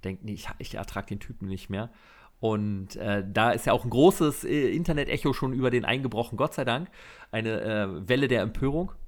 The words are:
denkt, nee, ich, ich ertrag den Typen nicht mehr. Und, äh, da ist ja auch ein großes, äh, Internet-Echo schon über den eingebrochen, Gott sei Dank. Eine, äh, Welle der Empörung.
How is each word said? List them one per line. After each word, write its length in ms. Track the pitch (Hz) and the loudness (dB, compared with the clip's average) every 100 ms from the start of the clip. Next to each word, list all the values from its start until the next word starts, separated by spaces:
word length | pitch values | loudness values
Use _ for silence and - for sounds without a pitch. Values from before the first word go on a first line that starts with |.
denkt, 180 | 95 92 | -8 -8
nee, 120 | 107 | -10
ich, 120 | 104 - - | -10 -10 -12
ich 180 | - - | -10 -8
ertrag 320 | - 98 101 | -8 -8 -8
den 100 | 101 | -10
Typen 300 | - 117 98 | -10 -10 -8
nicht 200 | 95 - | -8 -6
mehr. 220 | 98 117 - - - - _ | -8 -8 -12 -20 -20 -20 _
Und, 560 | 113 107 104 98 95 | -2 0 -2 -4 -8
äh, 300 | - 107 101 95 | -6 -2 -2 0
da 220 | 101 113 | 2 4
ist 160 | - - | 4 2
ja 60 | |
auch 100 | 113 | 2
ein 80 | 123 | 2
großes, 540 | 113 165 190 156 135 | 8 8 8 2 0
äh, 240 | - 147 127 | -2 2 2
Internet-Echo 640 | 120 170 151 139 143 147 | 2 0 0 0 0 0
schon 200 | 131 135 | 0 -2
über 180 | 127 127 | 2 2
den 140 | 120 | 2
eingebrochen, 540 | 113 123 131 107 117 104 | 0 -2 -2 -2 -4 0
Gott 160 | 143 | -2
sei 100 | - | 0
Dank. 240 | 131 120 180 - - - - | -2 -2 -4 -12 -20 -20 -8
Eine, 280 | 113 113 110 | -4 -2 -2
äh, 460 | 107 107 98 85 92 | 0 0 -2 -4 0
Welle 200 | 127 139 | 2 4
der 140 | 120 | 2
Empörung. 500 | 98 - 135 151 190 - | 2 0 0 0 -4 -8